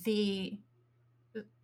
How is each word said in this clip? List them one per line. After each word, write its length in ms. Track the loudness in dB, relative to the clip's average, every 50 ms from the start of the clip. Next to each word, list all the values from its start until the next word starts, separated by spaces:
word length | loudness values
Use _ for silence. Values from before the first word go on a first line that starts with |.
| 0
the, 540 | 2 2 4 4 2 2 0 -2 -4 -6 -10 -12 _ _ _ _ _ _ _ _ _ _ _ _ _ -14 -12 -12 -14 _ _